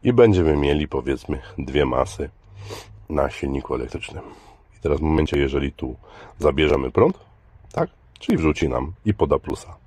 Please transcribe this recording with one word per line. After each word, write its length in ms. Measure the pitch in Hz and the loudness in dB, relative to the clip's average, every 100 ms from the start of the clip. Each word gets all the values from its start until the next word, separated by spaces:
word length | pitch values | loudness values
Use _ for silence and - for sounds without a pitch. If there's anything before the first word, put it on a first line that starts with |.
I 100 | - | 2
będziemy 440 | 123 117 95 80 73 | 6 6 6 4 4
mieli, 320 | 71 73 76 | 2 0 0
powiedzmy, 540 | 69 64 65 - 71 - - | -4 -4 -6 -4 -8 -8 -10
dwie 280 | 65 67 69 | -4 0 0
masy 440 | 62 65 - 71 _ - - - - - - - | 0 -2 -4 -12 _ -20 -20 -16 -16 -18 -20 -6
na 220 | 76 69 | -2 -2
silniku 440 | - 69 69 - | -4 -6 -6 -6
elektrycznym. 500 | 64 60 - - - - - - - _ - | -8 -6 -10 -12 -14 -16 -20 -20 -20 _ -8
I 40 | |
teraz 180 | 82 71 | -2 0
w 40 | |
momencie, 360 | 78 78 78 71 | 2 2 2 0
jeżeli 340 | 69 69 69 | 0 -2 -4
tu 240 | - 64 62 - - - - | -6 -12 -12 -20 -20 -20 -2
zabierzemy 520 | 73 69 76 69 65 | 0 2 2 2 0
prąd, 280 | - 135 190 - - - - - | 2 2 2 -14 -20 -20 -20 -12
tak? 180 | - 180 _ _ - | -6 -6 _ _ -12
Czyli 200 | - 202 | -2 0
wrzuci 300 | 80 76 76 | 2 0 -2
nam 240 | 62 69 90 | -2 -6 -6
i 100 | 107 | -4
poda 240 | 101 73 71 | 0 0 0
plusa. 380 | - - - - | -2 -10 -12 -20